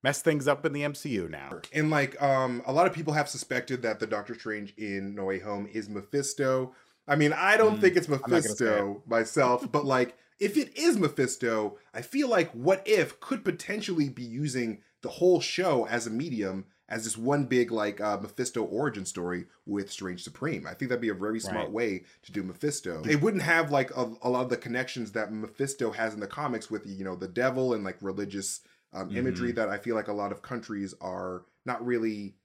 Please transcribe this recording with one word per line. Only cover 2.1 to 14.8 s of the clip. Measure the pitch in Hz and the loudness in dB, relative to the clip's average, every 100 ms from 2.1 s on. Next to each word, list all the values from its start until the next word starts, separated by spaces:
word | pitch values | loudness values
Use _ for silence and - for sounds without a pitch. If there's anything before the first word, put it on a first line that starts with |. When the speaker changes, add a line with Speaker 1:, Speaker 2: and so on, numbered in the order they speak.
| - | 0
Speaker 2:
um, | 143 135 131 120 120 | 2 4 2 -2 0
a | |
lot | 139 180 | 4 4
of | |
people | 170 160 | 2 -2
have | 151 143 | 0 0
suspected | 135 - 127 123 123 | -4 -2 -4 -2 -2
that | 117 107 | -2 -2
the | 110 | -2
Doctor | 107 104 | -2 -4
Strange | 117 113 107 98 - | -10 -6 -8 -8 -10
in | 107 98 98 101 | -6 -4 -4 -4
No | 98 | -2
Way | 98 | -2
Home | 101 101 101 | -4 -6 -4
is | 110 104 | -8 -6
Mephisto. | 104 - 143 135 - 135 131 127 - _ _ - | -10 -4 -4 -4 -2 0 0 -2 -10 _ _ 0
I | 143 | 4
mean, | 147 | 6
I | 147 185 220 | 6 6 8
don't | 220 214 | 8 8
Speaker 1:
Mm, | |
Speaker 2:
think | 196 180 | 6 6
it's | 165 | 2
Speaker 1:
I'm | |
not | 139 123 | -2 4
gonna | 170 | 4
say | 113 | 4
Speaker 2:
Mephisto | 104 117 107 101 101 | 2 4 4 2 -4
Speaker 1:
it. | - | 0
Speaker 2:
myself, | 113 110 156 131 123 - | 0 2 4 4 4 2
but, | 151 139 | 0 2
Speaker 1:
<laughs> | 131 | 2
Speaker 2:
like, | 123 - _ _ | 2 -2 _ _
if | 202 302 | 0 2
it | 269 - | 0 2
is | 330 226 | 4 4
Mephisto, | 156 - 123 - 120 110 107 - _ | 2 2 0 0 0 0 -2 -4 _
I | - | -12
feel | - 269 269 | -6 -2 2
like | 208 170 | 4 2
What | 117 139 190 190 | 0 2 2 4
If | 180 165 - | 4 2 -2
could | - 247 | -6 -2
potentially | 190 165 - 208 214 170 143 | -2 -4 -6 -6 -2 0 0
be | 123 | -2
using | 120 120 151 127 117 104 | -8 -4 -2 0 -2 -4